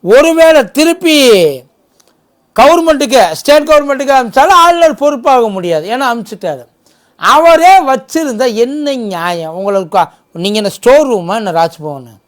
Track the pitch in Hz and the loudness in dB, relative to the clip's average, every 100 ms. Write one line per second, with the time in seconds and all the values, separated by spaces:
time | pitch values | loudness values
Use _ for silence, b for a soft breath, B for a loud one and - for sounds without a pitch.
0 | 170 233 320 330 320 311 214 - 320 339 | 4 4 4 2 4 4 0 -2 -2 0
1 | 349 302 262 208 160 135 127 _ _ _ | 0 2 4 4 2 -2 -14 _ _ _
2 | _ _ _ _ _ - 254 349 330 294 | _ _ _ _ _ 0 2 2 0 -2
3 | 269 247 180 156 - 294 294 302 285 269 | 0 0 0 -2 0 0 4 0 0 -6
4 | 277 269 240 269 302 370 339 339 330 254 | 0 0 0 0 2 2 2 4 0 2
5 | 285 285 254 262 226 190 175 160 170 240 | -2 -2 0 0 0 -4 -4 -4 -4 -4
6 | 269 233 202 202 180 143 120 _ _ _ | -4 -4 -8 -12 -10 -10 -14 _ _ _
7 | _ _ 180 277 339 320 339 381 285 269 | _ _ 0 2 4 4 6 4 2 -4
8 | 262 320 311 214 254 220 240 294 285 269 | -4 -6 -6 -4 -4 -2 -4 -4 -6 -6
9 | 214 175 170 175 160 165 196 196 175 190 | -8 -6 -6 -6 -10 -8 -4 -4 -2 -2
10 | 170 b b 165 185 208 208 - 240 277 | -2 b b -8 -4 -4 -6 -4 2 2
11 | 285 220 170 214 208 165 165 165 151 143 | 2 -4 -4 -6 -4 -2 -4 -4 -14 -14
12 | 123 104 | -16 _